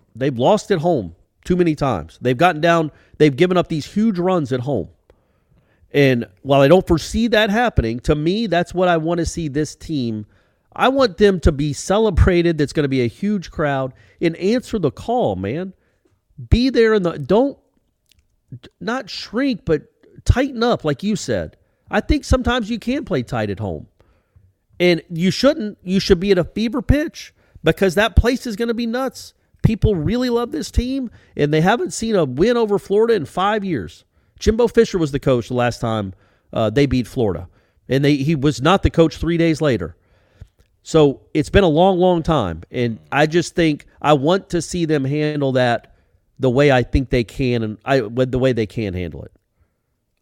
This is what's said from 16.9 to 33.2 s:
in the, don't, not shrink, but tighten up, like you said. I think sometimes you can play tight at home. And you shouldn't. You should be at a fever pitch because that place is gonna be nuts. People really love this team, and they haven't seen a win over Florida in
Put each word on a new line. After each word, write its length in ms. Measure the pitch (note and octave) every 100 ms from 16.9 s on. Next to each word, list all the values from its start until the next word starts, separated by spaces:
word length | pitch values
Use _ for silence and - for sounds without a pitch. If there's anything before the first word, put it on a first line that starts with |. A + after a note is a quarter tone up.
in 100 | G#3+
the, 120 | E3 D#3+
don't, 400 | C3+ G#3 C#4 - _ _ _ _ _ _ _ _ _ B2 - _
not 280 | F#3 B3+ G3+
shrink, 520 | - - A3 C#4 G3+
but 180 | - D#3 - _ _ -
tighten 400 | - B3 D4 A#3
up, 200 | A#3+ F#3
like 200 | D#3 C#3+
you 100 | G3+
said. 420 | G3+ - G2 D#2 - _ _ -
I 100 | G#3
think 240 | - D4+
sometimes 460 | - B3+ A#3 B3 G3+
you 80 | A#3
can 260 | A#3+ C#4
play 180 | A3+ D3
tight 280 | A#2+ A#2+ G#2
at 80 | F#2
home. 260 | G2+ D2+ - _ _ _ _ _ _ _ _ -
And 220 | F3+ E3 -
you 220 | E3 F#3
shouldn't. 480 | - C4+ D4+ G#3 -
You 160 | F3+ F#3+
should 180 | - F3
be 120 | G3+
at 60 | F#3
a 60 |
fever 380 | - G#3 A3+ A#3
pitch 500 | - C#4+ D#4 - - _ _ -
because 320 | D#3+ - G3
that 220 | F#3+ A3 -
place 300 | A3+ C4+ B3
is 100 | G3+
gonna 180 | A#3
be 120 | A3+ A#3
nuts. 460 | B3 C4 - - _ _ _
People 320 | - A3+ A3
really 340 | F3 D3+ A#3+ B3+
love 220 | A#3 A#3+
this 180 | D4+ -
team, 400 | - B3 C4+ A#3+ - _ -
and 160 | D3
they 60 | D#3
haven't 320 | F3+ B3 E4
seen 220 | - A3+ G3+
a 80 |
win 320 | C#3 B2+ A3 A#3+
over 220 | G#3+ G3
Florida 360 | - G#3 A#3
in 100 | G#3+